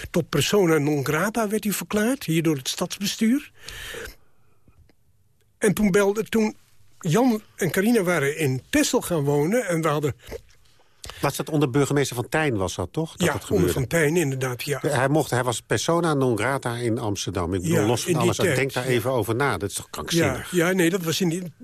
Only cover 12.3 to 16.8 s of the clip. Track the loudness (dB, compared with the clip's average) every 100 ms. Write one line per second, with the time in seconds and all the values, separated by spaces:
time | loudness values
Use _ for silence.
12.3 | 0 0 0 -2 -4 -6 -4 -6 -2 -2
13.3 | -2 -2 2 2 2 0 2 2 2 0
14.3 | -2 -4 -4 -6 -4 0 0 2 2 2
15.3 | 0 0 -4 -2 -2 2 2 2 2 2
16.3 | 2 0 -2 -4 -2